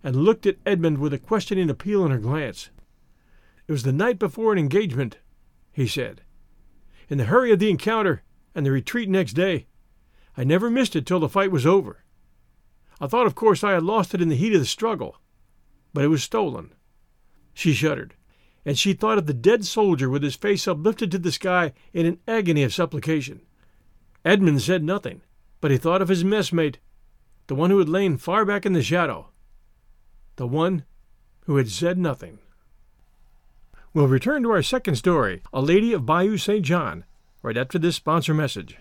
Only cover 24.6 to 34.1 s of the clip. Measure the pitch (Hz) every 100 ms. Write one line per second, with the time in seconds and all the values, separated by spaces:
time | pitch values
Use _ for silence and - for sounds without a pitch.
24.6 | 104 185 151 202 127 90 _ _ _ _
25.6 | 156 131 165 185 180 185 185 214 170 165
26.6 | 156 135 _ _ - _ _ _ - 135
27.6 | 175 196 156 180 196 139 - 196 202 208
28.6 | 202 180 98 175 160 90 - _ - -
29.6 | _ _ _ - _ - - - 123 143
30.6 | 170 185 - - _ _ _ _ - 139
31.6 | 120 92 175 180 175 127 - 107 _ _
32.6 | _ _ _ _ _ _ _ _ _ _
33.6 | - - - 156 139